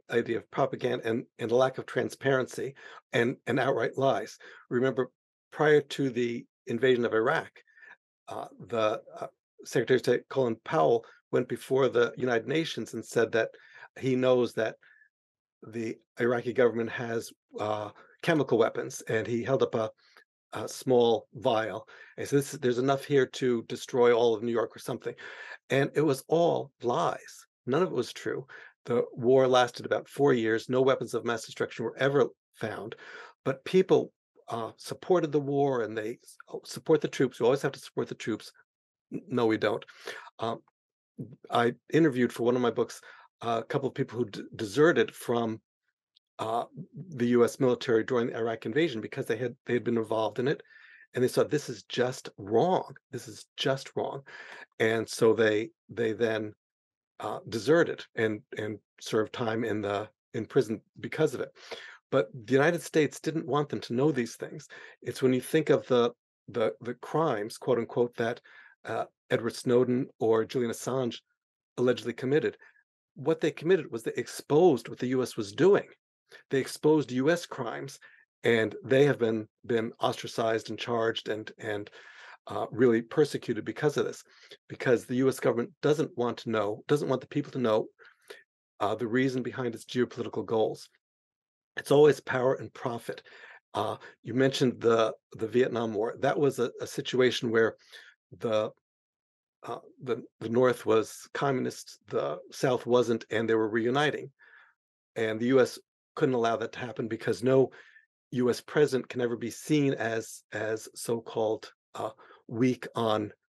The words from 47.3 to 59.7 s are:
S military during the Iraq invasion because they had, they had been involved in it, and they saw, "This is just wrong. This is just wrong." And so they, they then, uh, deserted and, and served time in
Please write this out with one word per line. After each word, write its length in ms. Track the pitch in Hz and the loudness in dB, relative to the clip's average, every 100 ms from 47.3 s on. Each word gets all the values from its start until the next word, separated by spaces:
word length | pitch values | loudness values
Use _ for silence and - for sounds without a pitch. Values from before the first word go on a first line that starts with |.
| 123 | 4
S 160 | 113 - | 4 4
military 440 | 131 120 - 113 | 0 2 2 2
during 240 | 110 123 120 | 2 0 -2
the 100 | 120 | -2
Iraq 280 | 113 113 113 | -4 -4 -4
invasion 360 | 127 165 113 | -2 -2 -2
because 260 | 104 - 127 | -8 -6 -4
they 100 | 113 | -4
had, 180 | 123 120 - | -4 -8 -4
they 80 | |
had 100 | 120 | -2
been 140 | 110 117 | 0 0
involved 420 | 110 110 110 110 | 0 0 -2 -2
in 80 | 127 | -2
it, 160 | - - - - - - | -2 -8 -20 -20 -20 -10
and 100 | - | 0
they 40 | 123 | 0
saw, 160 | - | 2
"This 260 | 113 147 - | 2 0 -4
is 140 | 110 | -12
just 460 | - - 123 - - - | -8 -4 -2 -4 -14 -14
wrong. 580 | 101 117 170 185 - 143 _ | 0 2 4 2 -2 -14 _
This 160 | 123 110 | -14 -14
is 180 | 104 - - | -18 -14 -4
just 400 | 139 135 - - | -2 -2 -6 -6
wrong." 260 | - 143 - - - - - - | -6 -6 -14 -20 -18 -20 -12 -2
And 280 | 113 113 107 | 0 0 -2
so 260 | - 113 | 2 4
they, 360 | 107 110 107 113 _ - | 6 4 2 -2 _ -10
they 240 | 98 113 | -4 -2
then, 400 | 104 117 110 107 - _ _ _ _ _ - | 0 0 -2 -6 -12 _ _ _ _ _ -10
uh, 200 | 107 117 - | -8 -8 -8
deserted 540 | 113 110 165 - - - - | -4 2 4 4 -2 -10 -2
and, 260 | 110 104 - - | -2 -2 -10 -8
and 220 | 107 104 _ _ | -8 -8 _ _
served 340 | - 113 107 | -2 0 0
time 300 | - 113 113 | -2 -4 -2
in 180 | 113 | -2